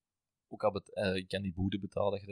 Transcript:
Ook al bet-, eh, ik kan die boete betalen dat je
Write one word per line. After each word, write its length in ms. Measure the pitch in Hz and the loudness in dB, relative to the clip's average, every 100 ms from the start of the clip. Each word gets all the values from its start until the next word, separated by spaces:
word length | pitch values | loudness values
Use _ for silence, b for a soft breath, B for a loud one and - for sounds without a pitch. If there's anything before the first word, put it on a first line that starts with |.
| _ _ _ _ - | _ _ _ _ -16
Ook 160 | 107 | 0
al 80 | 107 | 0
bet-, 220 | 98 - | 0 -6
eh, 220 | - 101 95 | 0 2 2
ik 120 | 92 | -2
kan 140 | 95 | -2
die 120 | 98 | -2
boete 260 | 85 95 98 | 0 0 0
betalen 320 | 98 - 101 | -2 0 0
dat 100 | 101 | 0
je 60 | 98 | -6